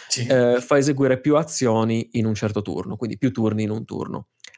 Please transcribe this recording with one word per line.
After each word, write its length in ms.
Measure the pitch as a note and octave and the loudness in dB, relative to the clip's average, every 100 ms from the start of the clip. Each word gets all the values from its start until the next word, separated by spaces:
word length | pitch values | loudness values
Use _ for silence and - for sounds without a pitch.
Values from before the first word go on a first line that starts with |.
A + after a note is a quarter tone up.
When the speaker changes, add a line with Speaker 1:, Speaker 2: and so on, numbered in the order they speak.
| - | -6
Speaker 1:
Sì. 180 | - A#2+ | -4 2
Speaker 2:
eh, 320 | C3 A#2+ B2 | 4 6 2
fa 180 | B2 C#3+ | 4 2
eseguire 420 | C#3 C3+ C3+ B2+ | 2 2 2 2
più 140 | D3+ D3 | 2 2
azioni 720 | E3 - B2 A2 A2 A2+ - | 2 0 2 2 2 0 -2
in 120 | A#2+ A2 | -2 -2
un 80 | |
certo 280 | G#2+ G#2+ G#2 | 0 -2 -4
turno, 360 | G2 E2+ - A2 | -4 -6 -8 -8
quindi 200 | A2 G2+ | -8 -2
più 140 | C3 | -4
turni 320 | - A2 G#2+ | 0 -2 0
in 60 | G#2+ | -2
un 160 | A2 A#2+ | -4 -6
turno. 440 | G2 F#2+ - - _ - | -8 -8 -10 -14 _ -20